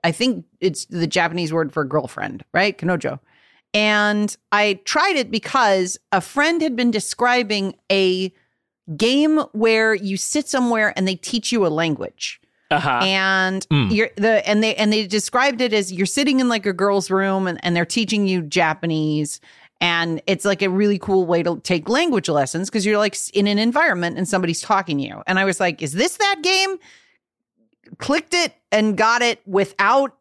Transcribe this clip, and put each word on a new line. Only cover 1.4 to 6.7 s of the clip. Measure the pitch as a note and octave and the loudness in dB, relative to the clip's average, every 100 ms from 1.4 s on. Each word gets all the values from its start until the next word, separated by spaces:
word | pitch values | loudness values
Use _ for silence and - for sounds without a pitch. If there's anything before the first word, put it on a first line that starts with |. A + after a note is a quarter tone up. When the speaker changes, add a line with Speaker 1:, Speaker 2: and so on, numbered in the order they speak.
| D#3+ | -2
Speaker 1:
word | D#3+ D#3 | -2 -2
for | D#3+ C#3 | -2 -2
girlfriend, | D3 C3 - - - - | -2 -4 -8 -10 -10 -4
right? | E3 G3+ G3 | 0 0 0
Kanojo. | E3 F3 C3+ C#3 _ _ _ _ _ | -2 -2 -4 -8 _ _ _ _ _
And | G#3 G#3+ G#3 G#3 G#3 G#3 - _ | 0 2 2 2 0 -2 -6 _
I | G#3 G#3 G3 - | 2 2 0 -2
tried | - F4+ D#4 | 0 2 0
it | B3 | -2
because | G#3+ - C4+ A3+ F#3+ F3+ - _ | -4 -2 2 4 2 0 -6 _
a | F#3+ | -2
friend | - - D4+ E4+ | -2 0 0 2
had | D#4 | -2